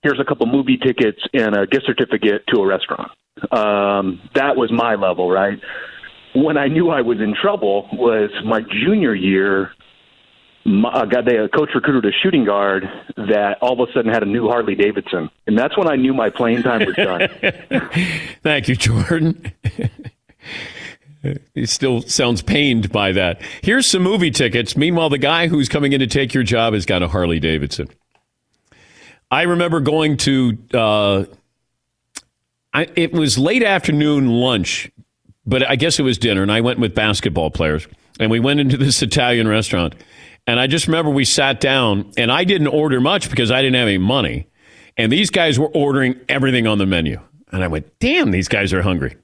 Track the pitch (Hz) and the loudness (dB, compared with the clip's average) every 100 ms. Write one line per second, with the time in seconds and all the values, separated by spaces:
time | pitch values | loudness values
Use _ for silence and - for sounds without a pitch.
0 | 147 131 139 139 117 135 131 127 131 120 | -2 -2 -2 -2 0 0 0 0 0 0
1 | 113 101 - 131 110 101 98 135 - 117 | -2 -2 -4 -2 0 0 0 0 -2 -2
2 | 123 107 107 101 - 117 95 95 - - | -2 0 0 0 0 0 2 0 -4 -8
3 | - - _ - - 120 107 101 101 101 | -10 -18 _ -12 -2 0 2 2 0 0
4 | 95 92 - - 139 131 113 117 117 104 | -2 -6 -4 -2 0 0 0 0 0 0
5 | 98 87 87 95 101 98 - - - - | 0 0 0 2 0 -4 -12 -14 -16 -18
6 | - - - 131 151 151 139 160 175 147 | -20 -20 -6 0 2 2 0 2 2 2
7 | 117 110 107 - - 101 104 101 - 101 | 0 0 -2 0 0 0 0 0 -2 0
8 | 120 110 104 - 107 113 110 104 143 214 | 2 2 0 -2 -2 -2 -2 -2 0 2
9 | 147 101 92 95 98 95 95 - - _ | 2 0 2 2 2 0 -2 -10 -20 _
10 | _ _ _ _ _ _ - 101 117 - | _ _ _ _ _ _ 0 2 2 0
11 | 107 123 120 117 104 185 151 135 151 135 | 0 0 2 2 2 0 0 -2 0 2
12 | 107 - 185 170 107 101 101 95 95 - | 0 0 2 2 2 2 0 0 -4 -14
13 | - - 104 107 101 101 123 123 123 139 | -14 -10 -2 0 0 0 -2 0 0 0
14 | 113 113 101 113 110 120 107 95 101 101 | 0 0 0 0 0 0 0 2 2 0
15 | - 92 78 _ - 107 135 - 175 139 | -4 -6 -6 _ -2 0 2 0 0 2
16 | 131 131 110 - 120 120 123 113 101 - | 0 2 -2 0 0 2 0 0 0 0
17 | 98 90 92 - - - - 269 - 165 | -2 0 -2 -2 -4 -4 -4 -4 -2 -4
18 | 180 160 - - 156 147 127 127 113 113 | -4 -6 -10 -6 -2 0 0 0 2 0
19 | 98 165 160 - - - - - 233 - | 0 0 0 -2 -10 -6 -8 -4 -6 -6
20 | - _ _ _ - - - - - - | -20 _ _ _ -16 -14 -14 -16 -18 -20
21 | _ 147 139 139 _ - 123 - 135 120 | _ -10 -8 -8 _ -6 -4 -2 0 0
22 | 120 - 123 117 - 147 143 117 101 107 | -2 0 0 0 0 2 2 2 0 0
23 | 98 95 90 85 - - - 240 240 190 | 0 2 0 -2 -10 -6 0 2 2 2
24 | 180 208 175 117 127 117 110 - 156 170 | 2 2 0 0 0 0 -2 0 0 2
25 | 160 139 139 165 170 160 127 156 143 139 | 0 0 0 2 2 0 0 0 0 2
26 | 127 139 131 135 117 117 113 107 92 92 | 0 0 0 0 0 2 2 0 0 0
27 | 87 90 87 85 80 80 71 - 76 _ | 0 0 0 0 0 0 -2 -6 -10 _
28 | _ _ _ _ _ _ _ _ _ - | _ _ _ _ _ _ _ _ _ -20
29 | - - _ 135 175 175 175 160 139 156 | -20 -20 _ 0 2 2 2 2 2 2
30 | 156 143 - 135 123 110 - 123 110 107 | 2 0 2 2 2 -2 -4 0 2 2
31 | 101 98 98 - _ _ _ _ _ _ | 2 0 -2 -10 _ _ _ _ _ _
32 | _ - _ _ _ _ _ 143 165 - | _ -20 _ _ _ _ _ -4 -2 -2
33 | 165 170 151 123 147 240 220 190 - 147 | 0 0 0 0 0 2 0 0 0 0
34 | 151 147 131 117 127 113 85 - - _ | 2 2 2 2 2 0 -2 -6 -10 _
35 | - _ _ _ - 127 131 135 165 156 | -20 _ _ _ -4 0 0 0 0 0
36 | 131 110 117 98 98 107 117 123 113 101 | 0 0 0 2 2 2 0 0 -2 0
37 | 107 104 - 85 80 - 80 76 - - | 0 0 -2 -2 -2 0 -2 -2 -6 -20
38 | _ - 110 113 127 147 139 117 135 127 | _ -4 0 0 2 2 2 2 0 0
39 | 120 143 123 120 113 107 107 92 82 - | 0 0 2 2 2 0 0 -2 -2 -4
40 | - - - - - 117 131 160 - 160 | -20 -20 -20 -10 -2 0 2 0 0 0
41 | 156 139 127 - 135 127 139 135 120 101 | 0 0 0 0 0 0 0 2 2 0
42 | 101 - 117 139 180 196 147 151 151 131 | -2 -2 0 0 0 0 0 0 0 0
43 | 135 202 - 131 117 127 135 127 117 98 | 0 0 -2 -2 0 2 2 2 2 2
44 | 95 135 90 - 82 _ _ - - - | 2 0 -2 -6 -12 _ _ -20 -14 -2
45 | 113 151 208 196 165 123 151 160 143 139 | 0 0 0 0 0 0 0 0 0 2
46 | 127 127 - 135 131 127 113 104 95 90 | 0 -2 -4 -2 2 2 2 0 0 0
47 | 78 60 - _ _ 95 90 78 - _ | -2 -6 -12 _ _ -4 -4 -4 -8 _
48 | 240 349 139 92 90 104 101 92 98 87 | -2 0 0 0 0 0 0 0 0 -2
49 | 65 - | -4 -10